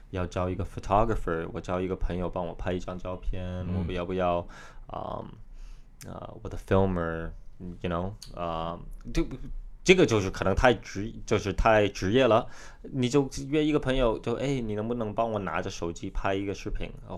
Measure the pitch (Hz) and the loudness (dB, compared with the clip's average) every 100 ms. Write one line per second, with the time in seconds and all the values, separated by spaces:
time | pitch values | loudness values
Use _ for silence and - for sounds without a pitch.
0 | - 92 90 95 90 90 85 - - 101 | -8 -4 -2 0 0 -2 -4 -4 4 4
1 | 113 107 - 82 85 85 - 92 92 90 | 6 2 0 -2 -2 -6 -2 0 0 0
2 | - 87 87 92 85 85 - 90 90 92 | 0 0 -2 -2 -4 -4 -2 -2 -4 -6
3 | 90 90 - 92 90 90 90 92 85 90 | -6 -6 -4 -4 -4 -4 -2 -2 -2 -2
4 | 87 92 90 87 87 - - - - - | -2 0 2 2 -2 -10 -16 -16 -10 -8
5 | - - - - - - - - - - | -8 -8 -10 -14 -16 -14 -14 -14 -18 -16
6 | 95 87 - - - 92 - 95 98 87 | -14 -12 -12 -12 -10 -8 4 6 6 2
7 | 82 82 85 - - - 90 87 92 85 | 0 -2 -6 -8 -12 -12 -12 -6 -2 -2
8 | 95 104 - - 85 82 82 85 - - | -2 -6 -12 -6 -4 -2 -4 -6 -10 -12
9 | 120 - 151 131 - - - - - 185 | -4 -2 -2 -4 -8 -8 -10 2 6 8
10 | 151 110 95 - 92 98 131 107 - 98 | 8 6 2 0 2 6 6 6 0 -6
11 | 110 110 - 107 101 92 117 107 101 - | -6 -8 0 0 2 2 6 6 4 2
12 | 95 120 127 107 - - - - - 139 | 2 6 6 6 4 -8 -14 -16 -6 0
13 | 123 143 135 139 139 151 151 147 135 131 | 2 4 2 -2 -2 0 2 2 2 2
14 | 120 107 - 117 135 135 113 104 113 120 | 2 2 -2 -2 0 -2 -2 -2 -2 -2
15 | 110 107 117 107 90 82 92 - 85 85 | -2 0 0 0 0 -2 -2 -4 -6 -6
16 | 95 - 101 98 98 95 107 - 87 - | -6 -2 0 0 -2 -6 -4 -4 -4 -8
17 | 107 | -12